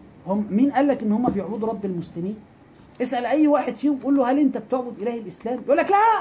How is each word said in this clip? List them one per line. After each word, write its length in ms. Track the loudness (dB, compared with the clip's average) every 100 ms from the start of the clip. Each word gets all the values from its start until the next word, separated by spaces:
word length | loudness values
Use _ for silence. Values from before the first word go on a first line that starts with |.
| -14 -14 -4
هم 200 | -2 0
مين 220 | 2 2
قال 160 | 4 2
لك 160 | 2
إن 80 | 0
هم 180 | 2 2
بيعبدوا 380 | 0 -4 -6 -4
رب 180 | -4 -6
المسلمين؟ 520 | -6 -8 -8 -8 -10 -14 -20 -20 -20 -18 -6
اسأل 240 | -4 -2 0
أي 220 | 2 4
واحد 280 | 2 0 -2
فيهم، 240 | -2 -2
قول 120 | 0 2
له: 160 | 2
"هل 80 | 2
أنت 180 | 2 0
بتعبد 420 | -4 -4 -4 -8
إله 180 | -6 -6
الإسلام؟" 440 | -10 -10 -8 -6 0
يقول 120 | 2
لك: 140 | 4
"لا، 60 | 4 4 2